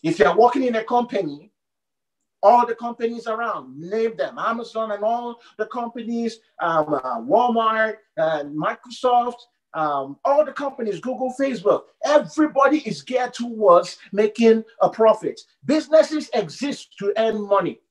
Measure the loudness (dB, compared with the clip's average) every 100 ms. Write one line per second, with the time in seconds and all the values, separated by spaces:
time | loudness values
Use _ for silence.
0 | -4 2 4 6 4 4 0 -2 0 -2
1 | 0 -4 -6 -8 -18 _ _ _ _ _
2 | _ _ _ _ 4 6 2 -4 -10 -6
3 | -6 -6 -8 -6 -4 -6 -10 -16 -6 -2
4 | -2 -4 -8 -4 -6 -6 -8 -8 -6 -4
5 | -2 -2 -6 -14 _ -10 -8 -6 -8 -10
6 | -6 -4 -4 -8 _ -6 -2 0 0 -4
7 | -4 -8 0 2 4 2 0 0 -2 -4
8 | _ -4 -2 -2 -6 -4 -6 -6 -14 -4
9 | 2 2 0 -8 _ _ _ -4 -4 -4
10 | -6 -4 0 2 2 -4 -8 -6 -6 -6
11 | -6 -6 -6 -2 -4 0 0 0 -2 _
12 | 2 2 2 0 0 4 4 2 -2 -10
13 | -4 -4 -4 -6 -10 2 6 6 4 -14
14 | -6 0 0 4 4 4 0 -2 -2 4
15 | 4 4 -2 -10 _ _ -2 -2 4 4
16 | 4 -2 -4 -4 -4 -6 -8 -8 -14 -6
17 | -4 0 -2 -2 0 0 0 -8 _